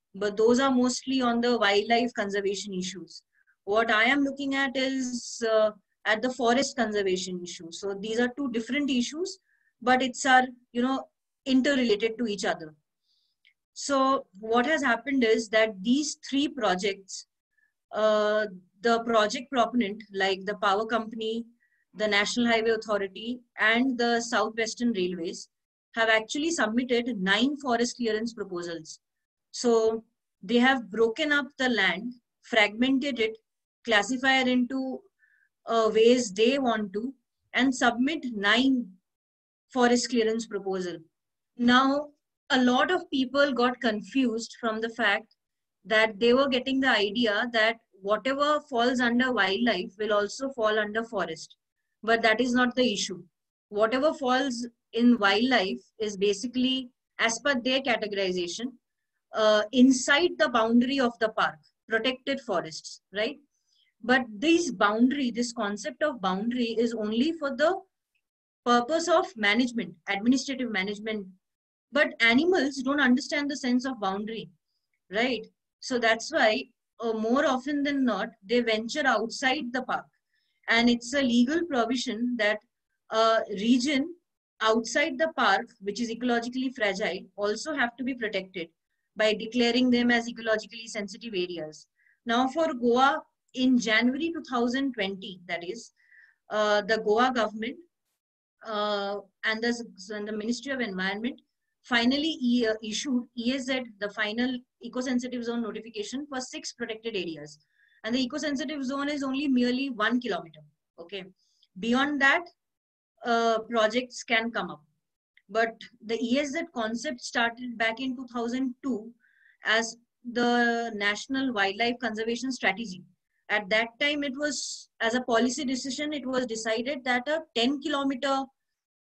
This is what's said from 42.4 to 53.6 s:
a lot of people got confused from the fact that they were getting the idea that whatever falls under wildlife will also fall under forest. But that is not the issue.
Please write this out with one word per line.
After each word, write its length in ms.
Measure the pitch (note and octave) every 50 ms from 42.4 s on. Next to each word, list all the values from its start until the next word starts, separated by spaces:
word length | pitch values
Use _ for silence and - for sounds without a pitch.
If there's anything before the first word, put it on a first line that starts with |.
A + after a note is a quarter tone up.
| _ -
a 120 | C4+ B3+ B3
lot 260 | B3 B3 C4 D4+ D4+
of 200 | F#4 F4+ F4+ -
people 400 | D#4 C4 C4 B3+ C4 C#4+ C#4+ D4 B3+
got 280 | A#3 A#3+ B3+ B3 -
confused 760 | - A3+ G#3+ G#3 F#3 - - C4+ C4 A#3 A3 A#3 A3+ - - -
from 180 | - A3+ A3 A3
the 80 | A3 A3+
fact 460 | A3+ - A3+ G3+ G3+ A3 A3 _ _ _ _ _ _ _ _ _ _ _ -
that 340 | F#3 A3 A3 A3 A3 G#3 F#3+
they 140 | A#3 A#3+ A#3+
were 140 | C4 C#4 C#4
getting 320 | C4 A#3+ B3 C4+ C4+ C4+
the 100 | C4+ C4
idea 600 | A#3 G#3+ G3+ G#3+ G3+ A#3+ A#3+ G#3+ G3+ G#3 A#3+ A#3+ A#3
that 240 | A3+ G#3+ A3+ A3+ A3+ _ _ _ _
whatever 600 | F#3+ G3 G#3+ G#3 F#3 C4 C#4 C#4 C#4+ D4 D4+ D4 C#4+ -
falls 300 | C4+ A#3 A#3 B3+ C4+ A#3+
under 320 | B3 A#3 A#3 A#3+ B3+ B3+
wildlife 600 | B3 G#3 F#3+ F#3+ G3 A3+ A#3+ A#3 G3+ F3+ F3+ - - -
will 140 | G#3+ G#3+ G#3
also 360 | G#3 G#3 G3+ - - C4+ C4+
fall 280 | C4 A#3+ A3 G#3+ G#3+ A3
under 240 | G#3 G#3 G#3 A3+ A3+
forest. 540 | A3+ A3+ G3 E3+ D#3+ D#3+ D#3+ - - _ _ _ _ _ _ _ _ _ _ -
But 180 | G#3+ A3+ A3+ G#3+
that 180 | A3 A3 A3
is 120 | B3+ B3 A#3+
not 220 | B3 B3 B3 B3
the 160 | C4 B3+ A3 G3+
issue. 280 | F#3 - - F3+ E3 - _ _ _ _ _ _ _